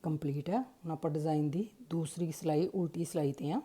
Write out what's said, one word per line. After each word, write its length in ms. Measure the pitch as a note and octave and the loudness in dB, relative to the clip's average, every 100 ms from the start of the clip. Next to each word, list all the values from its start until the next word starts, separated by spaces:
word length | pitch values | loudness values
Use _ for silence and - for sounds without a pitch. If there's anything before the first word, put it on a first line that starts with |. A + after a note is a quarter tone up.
ਕੰਪਲੀਟ 480 | E3 D3+ D3 C#3+ C#3+ | 0 0 0 -2 0
ਹੈ। 100 | G#3+ | -2
ਹੁਣ 300 | B3 - E3+ | -2 -8 -8
ਆਪਾਂ 200 | D#3 E3 | -2 -2
ਡਿਜ਼ਾਈਨ 400 | D3+ D#3 D3+ D3+ | 0 2 2 2
ਦੀ 180 | D#3+ G#3+ - - | 0 -4 -8 -4
ਦੂਸਰੀ 420 | E3 D#3 - E3+ | -2 -2 -2 -4
ਸਿਲਾਈ 340 | D#3 D#3+ D3+ F#3 | -2 2 2 2
ਉਲਟੀ 380 | G3 E3+ E3 | 0 -2 -2
ਸਿਲਾਈ 280 | E3 E3+ C#3+ | -2 2 0
'ਤੇ 200 | C3+ C#3+ | 0 0
ਹਾਂ। 80 | G#3+ | 0